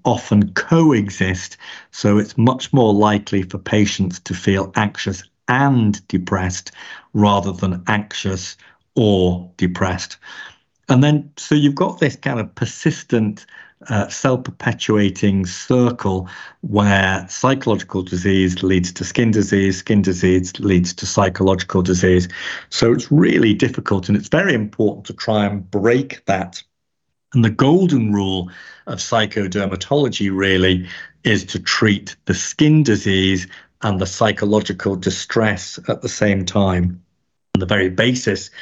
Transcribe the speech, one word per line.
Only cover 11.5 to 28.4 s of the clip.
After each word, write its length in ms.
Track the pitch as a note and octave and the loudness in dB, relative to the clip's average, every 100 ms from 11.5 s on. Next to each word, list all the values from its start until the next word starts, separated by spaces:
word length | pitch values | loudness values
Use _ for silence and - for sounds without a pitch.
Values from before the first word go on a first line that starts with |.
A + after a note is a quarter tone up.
you've 220 | D3 C#3+ C#3 | 2 2 2
got 240 | - - | -2 -2
this 160 | C#3+ - | -2 -2
kind 240 | - A#2+ | -6 -6
of 120 | - - | -6 -6
persistent, 920 | A2 - D#3 - - A#2 G#2+ - - - - _ - | -8 -2 -4 -4 -2 0 0 -4 -14 -20 -20 _ -4
uh, 200 | G#2 - | -2 -2
self-perpetuating 1400 | - C3+ B2+ - - - - - G#2+ G2 F2 G#2 F#2+ F2 | -2 -2 -2 -4 -8 -6 -4 0 2 0 0 0 0 -2
circle 800 | - - B2+ B2 B2 G2+ F#2 F#2 - - - | -6 -2 2 2 0 -4 -4 -6 -14 -20 -14
where 640 | D#3 G#2 G2+ G2 F#2+ F#2+ F#2 | -4 2 4 4 2 -2 -6
psychological 760 | - B2+ C3+ A#2 G2 - F#2+ | -2 0 0 0 -2 -4 -8
disease 600 | F2+ F2+ G2 F#2+ F#2 F2+ | -4 -4 0 2 2 0
leads 280 | F#2+ F#2 F2+ | 0 2 0
to 100 | - | -6
skin 260 | F2+ - A2+ | -4 0 2
disease, 480 | G#2 G2 G2 G2 F#2 | 2 2 2 2 0
skin 240 | - G#2 | 0 2
disease 560 | F#2+ F2+ F#2 F#2 F2+ - | 2 2 2 2 0 -4
leads 340 | G#2 F2+ F2 | 2 2 2
to 120 | - G2 | -4 -4
psychological 760 | - F#2+ - F#2+ F#2 - F#2+ | 0 0 2 0 0 0 0
disease. 480 | F2+ F2+ F#2 F2+ F2+ - - - - | 0 2 4 4 0 -6 -12 -12 -10
So 220 | - A#2 | 0 2
it's 200 | - - | 2 2
really 420 | D3 - - A2+ | 4 4 4 4
difficult, 540 | G#2 A#2+ - - G2 F2+ | 2 0 -2 -2 -2 0
and 100 | G#2 | -2
it's 100 | - | 0
very 240 | D3+ G3 | 0 2
important 540 | A#2 G#2+ - G#2 - - | 0 -2 0 -2 -2 -10
to 80 | |
try 320 | - - G#2+ G2+ | -8 -2 0 0
and 240 | G2+ F2+ | -4 -4
break 540 | G2+ A2 B2+ C3+ - - | 0 2 2 -2 -8 -4
that. 340 | F#2+ F2+ - - _ _ _ _ _ _ | -4 -4 -12 -20 _ _ _ _ _ _
And 100 | B2 | 2
the 60 | A2+ | 2
golden 640 | - C#3 F3 F3+ C3+ G#2+ | 2 4 4 4 2 0
rule 380 | G2+ F#2+ F#2+ | 0 -2 -4